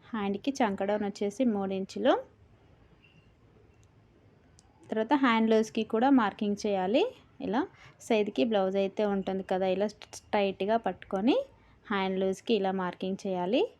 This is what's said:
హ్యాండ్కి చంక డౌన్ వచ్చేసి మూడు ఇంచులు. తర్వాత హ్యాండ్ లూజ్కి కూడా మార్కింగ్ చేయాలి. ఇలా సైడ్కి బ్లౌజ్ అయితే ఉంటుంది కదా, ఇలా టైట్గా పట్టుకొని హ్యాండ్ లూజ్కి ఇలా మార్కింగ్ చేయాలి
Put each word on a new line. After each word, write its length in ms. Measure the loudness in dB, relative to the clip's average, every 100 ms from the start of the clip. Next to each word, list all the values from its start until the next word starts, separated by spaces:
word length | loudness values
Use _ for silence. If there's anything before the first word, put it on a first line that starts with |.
| -10
హ్యాండ్కి 400 | -6 -4 -4 -4 0
చంక 260 | 0 0 -2
డౌన్ 160 | 0 -2
వచ్చేసి 340 | -4 -6 0 0
మూడు 200 | 0 -2 -4
ఇంచులు. 360 | -6 -2 2 2 0 _ -20 -20 _ -20 _ -20 _ _ _ _ _ -20 -20 _ -20 _ _ _ -20 _ _ -20 -20 _ -6
తర్వాత 220 | -4 0 2
హ్యాండ్ 280 | 4 2 4
లూజ్కి 300 | 4 2 -2 -2 2
కూడా 140 | 4 4
మార్కింగ్ 400 | 4 0 -4 -2 -2
చేయాలి. 380 | 0 2 2 0 -4 -20 _ -4
ఇలా 140 | -4 -4 -8 -20 -20 -2
సైడ్కి 380 | 0 0 0 0
బ్లౌజ్ 240 | 2 0 0
అయితే 200 | -2 0 0 0
ఉంటుంది 300 | -2 -4 -2
కదా, 180 | -2 0 0
ఇలా 120 | -2 -4 -18 -20 _ 0
టైట్గా 400 | 0 -2 -2 0 -2
పట్టుకొని 500 | -6 -6 -2 2 2 0 -14 -20 -20 -6
హ్యాండ్ 280 | -4 -2 0
లూజ్కి 320 | -2 -2 -2 0
ఇలా 120 | 0 -2 -4
మార్కింగ్ 360 | -4 -6 -4 -4
చేయాలి 340 | -2 0 0 0 -4